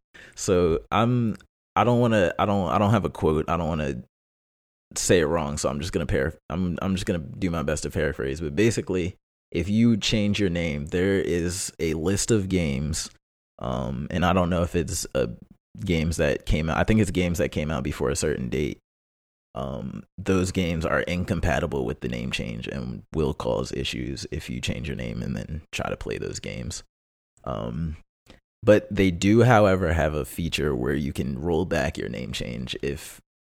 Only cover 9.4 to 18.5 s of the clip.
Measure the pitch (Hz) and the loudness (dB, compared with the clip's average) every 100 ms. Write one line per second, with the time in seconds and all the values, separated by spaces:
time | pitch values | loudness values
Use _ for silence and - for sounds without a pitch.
9.4 | _ 85 87 107 117 107 - 113 104 101 | _ -4 0 4 4 4 2 2 2 2
10.4 | 95 87 85 73 73 87 95 98 - 85 | 0 0 -2 -4 -2 0 2 2 2 0
11.4 | 85 90 - - 80 78 85 101 - 110 | 0 -4 -6 -4 -2 0 0 0 2 2
12.4 | 95 92 78 67 76 - - - _ _ | 2 0 0 -2 -2 -4 -6 -14 _ _
13.4 | _ - 60 62 62 65 73 90 90 92 | _ -10 -6 -4 -4 -4 -4 0 2 4
14.4 | 85 87 87 87 71 85 - 69 58 - | 2 2 0 0 -2 -4 -4 -2 -2 -6
15.4 | - _ _ - 101 82 80 80 73 - | -18 _ _ -6 -2 0 0 0 0 0
16.4 | - 78 80 76 90 110 98 90 87 85 | 0 0 2 0 4 4 4 2 0 0
17.4 | 73 - 76 76 71 - 67 71 78 64 | -2 -2 -2 -2 -4 -2 -2 0 -2 -2
18.4 | 62 | -2